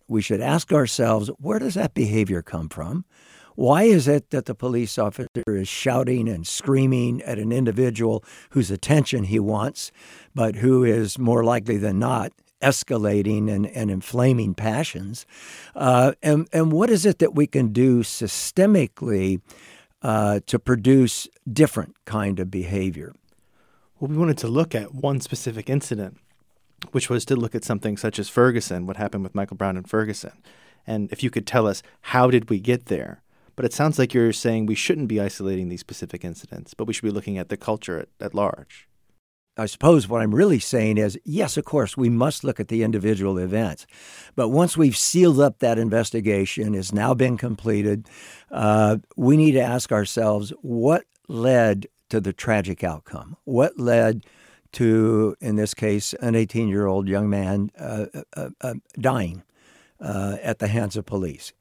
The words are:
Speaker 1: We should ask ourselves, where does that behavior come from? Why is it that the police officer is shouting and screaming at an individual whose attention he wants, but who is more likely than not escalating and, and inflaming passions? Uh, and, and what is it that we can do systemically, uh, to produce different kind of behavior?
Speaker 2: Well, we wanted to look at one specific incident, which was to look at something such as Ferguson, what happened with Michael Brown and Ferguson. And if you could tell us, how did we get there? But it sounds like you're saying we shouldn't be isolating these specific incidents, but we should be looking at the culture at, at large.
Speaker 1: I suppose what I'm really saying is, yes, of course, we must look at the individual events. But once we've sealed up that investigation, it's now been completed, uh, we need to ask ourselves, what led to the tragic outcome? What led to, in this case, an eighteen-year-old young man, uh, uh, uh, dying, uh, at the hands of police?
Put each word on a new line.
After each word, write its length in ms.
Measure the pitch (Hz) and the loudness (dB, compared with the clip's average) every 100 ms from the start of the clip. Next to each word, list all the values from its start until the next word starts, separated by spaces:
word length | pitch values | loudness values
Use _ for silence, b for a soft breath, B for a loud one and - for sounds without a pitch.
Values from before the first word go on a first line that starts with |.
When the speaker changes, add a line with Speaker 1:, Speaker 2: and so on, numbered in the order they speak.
| - | -4
Speaker 1:
We 140 | 110 | -2
should 180 | - 101 | -2 -2
ask 320 | 123 160 - | 0 -2 2
ourselves, 580 | 156 123 - 113 110 104 - | 2 2 0 0 0 -2 -6
where 180 | 139 214 | -4 -4
does 160 | 254 | -2
that 220 | 185 135 - | -4 -4 -2
behavior 480 | 107 110 98 90 | 0 2 0 -2
come 260 | - 85 80 | -4 -8 -8
from? 360 | - 78 160 - b b b b b | -10 -8 -8 -10 b b b b b
Why 280 | 127 156 | 2 4
is 240 | 226 190 131 | 6 6 4
it 220 | 143 - | 2 0
that 160 | 143 - | -6 -6
the 100 | 110 | -6
police 440 | 127 120 113 - | -4 -2 -2 -2
officer 300 | 104 - 120 120 113 | -4 -4 -10 -8 -4
is 200 | 98 95 | -4 -4
shouting 600 | - 135 127 127 127 113 | -4 -2 0 0 0 -2
and 160 | 90 82 | -4 -8
screaming 800 | - - 135 135 127 120 123 | -6 0 2 4 2 0 -4
at 160 | - 110 | -6 -6
an 120 | 110 | -2
individual 720 | 120 120 107 127 110 113 110 - B B | 0 0 2 0 0 0 -2 -6 B B
whose 180 | 143 95 | -2 -2
attention 540 | 98 - 151 139 127 | -2 2 2 2 -2
he 160 | 95 107 | -2 0
wants, 520 | 104 107 123 - - _ B B B 131 | 0 -2 -4 -6 -14 _ B B B -2
but 220 | 113 107 | -2 0
who 260 | 123 127 | 4 4
is 340 | 120 113 107 - | 4 2 0 -2
more 260 | 120 117 | 2 2
likely 340 | 113 120 113 104 | 2 0 0 -2
than 200 | 104 98 | 0 0
not 360 | 120 120 - - _ - | 0 -2 -4 -10 _ -4
escalating 920 | 131 - - 120 104 104 101 104 107 | 0 0 -2 -2 0 0 0 0 0
and, 140 | 101 104 | -2 -4
and 240 | - 107 | -4 -4
inflaming 640 | 95 - 123 131 123 92 90 | -4 -4 0 2 2 0 -4
passions? 720 | 110 113 156 104 98 120 - B B B B - | -4 -4 -4 -8 -12 -14 -16 B B B B -2
Uh, 380 | 131 123 131 - | 2 4 4 2
and, 240 | 151 147 165 | 2 2 2
and 200 | 160 160 | 0 2
what 180 | 156 240 | 4 4
is 160 | 214 196 | 4 4
it 140 | - | 4
that 160 | 156 147 | 2 4
we 100 | 147 | 2
can 260 | 139 117 | 2 0
do 300 | 107 131 123 | 4 4 4
systemically, 1400 | 110 - 107 - - - 196 196 135 - 123 101 95 95 - B B B B _ | 0 -4 -6 -6 -4 2 4 4 2 -4 -4 0 0 -2 -6 B B B B _
uh, 380 | 131 110 104 101 - | -2 0 2 0 -2
to 140 | 120 | -2
produce 680 | - 120 113 135 123 - - _ - | 0 2 6 6 6 0 -12 _ -4
different 440 | 113 156 - 76 - - | 2 2 0 -8 -12 -8
kind 340 | 107 101 92 | -4 -2 -2
of 120 | 92 | -4
behavior? 640 | 98 87 98 95 73 71 - _ _ _ _ _ _ _ - | -4 -4 -2 -2 -6 -12 -18 _ _ _ _ _ _ _ -10
Speaker 2:
Well, 120 | 143 | -4
we 60 | 151 | 0
wanted 200 | 170 147 | 0 0
to 80 | 117 | -2
look 280 | 131 165 113 | -2 -2 -4
at 180 | 101 | -8
one 260 | 135 139 135 | -6 -2 -2
specific 500 | - - 127 110 104 | -6 -8 -8 -8 -4
incident, 480 | 139 - 107 98 - _ _ _ _ _ - - | -4 -2 -6 -8 -12 _ _ _ _ _ -18 -6
which 180 | 131 - | -4 -2
was 160 | 123 - | -2 -2
to 100 | 131 | -2
look 200 | 113 117 | -2 -6
at 80 | |
something 340 | - 107 110 104 | -6 -4 -4 -4
such 220 | 113 107 | -6 -6
as 100 | 101 | -2
Ferguson, 560 | - 127 117 - 90 90 | 4 4 2 -4 -6 -6
what 120 | 95 | -6
happened 260 | 101 104 | -6 -6
with 100 | 95 | -6
Michael 240 | 101 98 92 | -6 -6 -4
Brown 200 | 98 92 | -4 -4
and 120 | 90 | -4
Ferguson. 440 | 110 107 101 - - b b b b - | -2 -2 -6 -12 -20 b b b b -8
And 260 | 110 101 | -6 -6
if 120 | - | -4
you 60 | 127 | -4
could 180 | 117 104 | -4 -2
tell 200 | 127 110 | 0 0
us, 140 | 95 - b | -2 -8 b
how 280 | - 127 127 | -2 2 4
did 200 | 123 - | 4 2
we 100 | 104 | -2
get 260 | 110 123 - | 0 -2 -2
there? 380 | 87 - - _ _ _ - | -6 -6 -14 _ _ _ -6
But 100 | 123 | -4
it 80 | |
sounds 240 | - 156 147 | 0 0 2
like 160 | 127 | 2
you're 200 | 127 117 | 4 2
saying 320 | 107 120 113 107 | 2 -2 0 -2
we 100 | 104 | -2
shouldn't 320 | - 156 123 | -2 -2 -2
be 140 | 107 | -2
isolating 480 | 101 - 95 92 90 | -2 -4 -4 -4 -6
these 100 | 87 | -8
specific 440 | - - 90 90 | -14 -14 -14 -12
incidents, 500 | 87 80 - 87 - | -12 -14 -16 -18 -14
but 120 | - 110 | -10 -6
we 80 | |
should 120 | 107 110 | -4 -4
be 60 | |
looking 260 | 101 104 98 | -4 -6 -6
at 120 | 87 | -6
the 80 | 101 | -8
culture 420 | - 107 - 85 | -6 -6 -6 -10
at, 100 | - - | -10 -12
at 160 | 98 101 | -6 -2
large. 520 | 101 - - - _ _ _ _ _ _ _ - | -2 -4 -14 -20 _ _ _ _ _ _ _ -8
Speaker 1:
I 100 | 107 | -8
suppose 420 | - 147 160 98 | 2 6 6 4
what 120 | 117 | 0
I'm 140 | 110 110 | 0 2
really 240 | 202 131 | 4 2
saying 380 | - 123 110 107 | 0 0 2 2
is, 200 | 104 92 | 0 -4
yes, 320 | - 156 147 - | -6 -4 -2 -4
of 80 | |
course, 320 | - 143 107 - | -2 -2 -2 0
we 140 | 120 | 0
must 340 | 117 139 - | 2 0 -2
look 160 | 139 117 | -4 -6
at 80 | 104 | -4
the 160 | 113 | -2
individual 540 | 110 110 101 104 98 92 | 0 0 0 0 0 -2
events. 500 | 90 104 107 73 - B B B B - | -2 -2 -2 -6 -14 B B B B -4
But 140 | 117 | 0
once 260 | 143 175 165 | 2 2 4
we've 220 | 147 107 | 2 2
sealed 420 | - 170 175 135 | 0 4 6 6
up 200 | 143 - | 4 4
that 200 | 123 113 | 0 2
investigation, 960 | 113 110 110 113 107 101 95 - 107 101 | 2 0 0 -2 0 0 0 -2 -2 -4
it's 160 | 95 | -2
now 220 | 101 117 | -2 0
been 240 | 127 127 117 | 2 2 0
completed, 720 | 123 107 113 104 104 104 - B B B B | -4 -4 -2 0 0 -2 -6 B B B B
uh, 460 | - 107 107 107 110 - - | -2 2 4 4 2 -4 0
we 220 | 123 151 | 4 6
need 160 | 156 | 6
to 80 | 131 | 4
ask 320 | 123 123 - | 2 0 0
ourselves, 580 | 107 101 - 110 104 101 - | -2 0 0 0 0 -4 -10
what 440 | 143 117 123 165 - _ - | -6 0 2 2 -2 _ -12
led 580 | 117 123 127 113 98 - _ - | -2 2 4 4 2 -4 _ -4
to 100 | 110 | -4
the 140 | 95 | -2
tragic 500 | - - 107 92 87 | -4 -2 -2 -2 -4
outcome? 540 | 90 78 - 67 - - - | -6 -6 -12 -16 -16 -16 -2
What 340 | 120 160 - | 2 2 0
led 460 | 120 117 113 117 - b b b b | 2 4 4 0 -6 b b b b
to, 640 | - 117 110 110 110 107 - | 0 2 4 4 2 0 -2
in 160 | 123 104 | -4 -2
this 180 | 107 | -2
case, 400 | - 107 104 - - | -2 -2 -2 -4 -6
an 200 | 120 113 | 0 2
eighteen-year-old 720 | 107 113 110 98 101 95 98 | 0 0 -2 0 0 0 0
young 220 | 98 104 | 0 0
man, 420 | 101 92 101 104 - | 0 -2 -2 -4 -8
uh, 280 | 135 107 107 - - - | -10 -8 -8 -10 -14 -12
uh, 140 | - - | -12 -10
uh, 140 | 131 113 - - | -10 -10 -14 -4
dying, 440 | 131 131 90 87 - b b b b b | -2 -2 -4 -8 -18 b b b b b
uh, 340 | 135 101 98 - | -8 -6 -4 -6
at 180 | - 110 | -6 -4
the 80 | 104 | -2
hands 300 | 113 104 104 | -2 -2 -6
of 80 | - | -6
police? 480 | 101 90 69 - - | -6 -6 -8 -18 -18